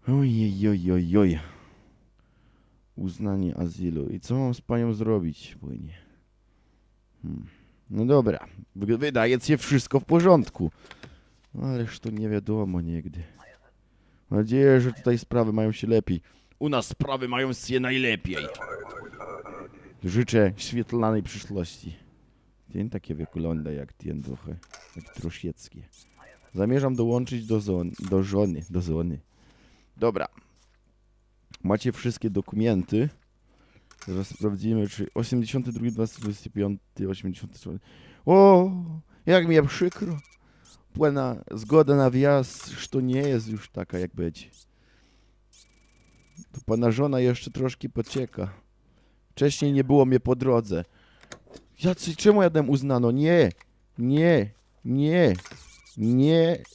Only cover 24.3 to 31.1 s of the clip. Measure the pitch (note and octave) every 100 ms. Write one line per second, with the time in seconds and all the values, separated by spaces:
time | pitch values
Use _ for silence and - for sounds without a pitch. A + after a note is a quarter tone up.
24.3 | B1+ D#2 E2 - - - E2+ - - E2
25.3 | - F2 - - - D#2+ - _ _ -
26.3 | - _ F2+ G#2 C3+ C3+ B2 A#2 B2 B2
27.3 | B2 A2 A2 G2+ F2+ F2 - F#2 F#2+ G2
28.3 | G2 G#2 D#2 E2+ F2+ F2 D#2+ E2+ D2 -
29.3 | _ _ _ _ _ _ - A#2 F#2+ -
30.3 | _ _ _ _ _ _ _ _